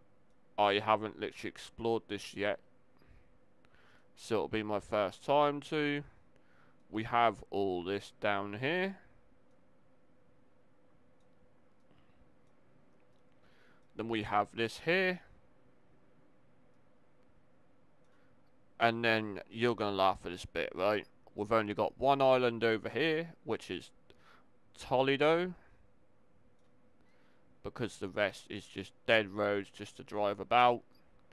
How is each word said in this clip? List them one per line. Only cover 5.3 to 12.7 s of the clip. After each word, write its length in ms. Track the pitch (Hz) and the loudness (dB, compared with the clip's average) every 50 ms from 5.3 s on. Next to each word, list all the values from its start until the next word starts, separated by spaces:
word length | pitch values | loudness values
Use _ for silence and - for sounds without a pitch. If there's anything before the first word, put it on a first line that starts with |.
| 139 147 147 147 143 143 | 4 4 4 2 0 -4
to. 420 | 139 - 160 156 147 147 143 147 139 - - - - - - - - - - - - - - - - - | -8 -6 -4 -2 -2 -2 -2 -4 -6 -10 -20 -20 -20 -20 -20 -20 -20 -20 -20 -20 -20 -20 -20 -20 -20 -8
We 140 | - 107 110 | -6 -6 -4
have 380 | 120 120 120 120 113 101 - - - | 0 2 4 4 4 2 0 -10 -6
all 340 | - 98 101 98 90 87 85 | -2 -2 0 0 0 -2 -2
this 300 | 90 101 101 - - - - | -4 -4 -4 -6 -10 -12 -4
down 380 | - 104 101 98 101 104 101 104 | -2 0 0 0 -2 -6 -6 -4
here. 360 | 127 143 170 185 185 196 196 - - - - - - - - - - - - - - - - - - - - - - - - - - - - - - - - - - - - - - - - - - - - - - - - - - - - - - - - - - - - - - - - - - - - - - - - - - - | -2 -2 0 0 -2 -4 -6 -10 -18 -20 -20 -20 -20 -20 -20 -20 -20 -20 -20 -20 -20 -20 -20 -20 -20 -20 -20 -20 -20 -20 -20 -20 -20 -20 -20 -20 -20 -20 -20 -20 -20 -20 -20 -20 -20 -20 -20 -20 -20 -20 -20 -20 -20 -20 -20 -20 -20 -20 -20 -20 -20 -20 -20 -20 -20 -20 -20 -20 -20 -20 -20 -20 -20 -20 -20 -20 -20 -20 -20 -20 -20 -20